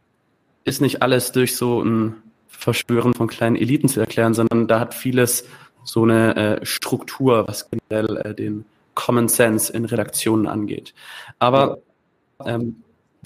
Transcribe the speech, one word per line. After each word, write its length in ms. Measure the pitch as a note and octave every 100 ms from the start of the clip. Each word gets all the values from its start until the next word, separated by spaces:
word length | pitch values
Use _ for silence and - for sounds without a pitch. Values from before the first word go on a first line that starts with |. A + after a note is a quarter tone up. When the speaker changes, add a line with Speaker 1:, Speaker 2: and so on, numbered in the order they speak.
| _ _ _ _ _ _
Speaker 1:
ist 180 | - C3+
nicht 200 | C3+ -
alles 300 | B2+ B2+ -
durch 240 | B2+ B2 -
so 260 | B2 A#2+
ein 340 | - A2+ A2 A2 - _ _
Verschwören 680 | - - A#2 - A#2+ A#2+
von 140 | A#2+ A2+
kleinen 280 | - A#2 A#2
Eliten 320 | A2+ D3 C3
zu 100 | -
erklären, 360 | A2+ - A2+
sondern 340 | A2+ A2+ A#2 A2+
da 100 | A2+
hat 140 | A#2
vieles 540 | - C3 B2 A#2+ - - - - _
so 180 | - A#2
eine, 340 | A2+ A2 A2+ -
äh, 300 | G#2+ G#2 -
Struktur, 840 | - - B2+ - - C3 A2+ G2
was 220 | G2+ -
generell, 460 | A#2 - G#2+ A2 G#2
äh, 160 | G#2
den 320 | G#2 G#2+ G#2+ - _ _
Common 340 | - - A#2+ A#2
Sense 440 | - A#2 A2 -
in 120 | A2+
Redaktionen 600 | A2+ A#2 G2+ - A2+ A2 G#2
angeht. 480 | G#2+ G#2 G2+ - - - - - -
Aber, 400 | A#2+ C3+ C#3 - _ _ _ _ _ -
Speaker 2:
Ja. 160 | - A#2
Speaker 1:
ähm, 260 | A#2 - _ _ _ _